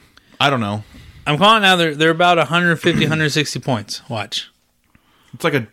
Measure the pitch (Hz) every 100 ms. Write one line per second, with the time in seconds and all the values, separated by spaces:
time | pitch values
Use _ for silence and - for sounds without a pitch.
0 | _ _ _ - 139 131 101 104 - -
1 | - - - 147 202 220 190 185 160 143
2 | 160 165 175 170 139 170 175 156 175 160
3 | 156 156 156 151 139 135 143 117 98 -
4 | - 113 98 - - _ _ _ _ _
5 | _ _ _ - 165 143 110